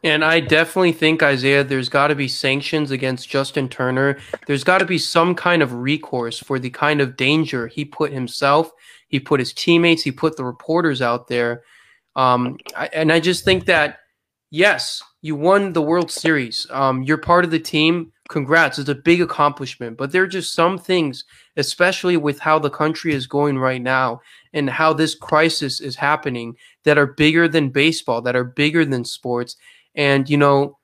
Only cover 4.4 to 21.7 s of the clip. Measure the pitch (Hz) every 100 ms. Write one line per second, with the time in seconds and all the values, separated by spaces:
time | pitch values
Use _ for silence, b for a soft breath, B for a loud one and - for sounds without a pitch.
4.4 | - 143 - 185 165 180 - 170 170 175
5.4 | 180 175 139 120 127 147 - 127 117 -
6.4 | - 135 127 - 147 151 135 127 131 151
7.4 | 156 127 113 - 143 - 147 139 123 -
8.4 | 139 147 160 _ b b b 139 - 139
9.4 | 123 - - 170 170 165 - - 160 156
10.4 | 127 120 - 165 165 131 123 120 120 120
11.4 | 120 120 b b b b b - 131 123
12.4 | 123 139 - - 143 156 156 165 160 180
13.4 | - 190 185 170 147 - _ _ _ _
14.4 | _ 151 196 156 - - - _ 151 147
15.4 | 160 202 196 165 147 170 165 - 165 156
16.4 | 120 - - 131 135 131 131 151 - 175
17.4 | 175 160 160 151 156 175 165 _ _ 156
18.4 | 135 165 151 - 139 135 165 175 175 -
19.4 | 147 143 135 - 120 117 139 175 185 185
20.4 | 165 - 170 185 - 180 156 127 - b
21.4 | b - 143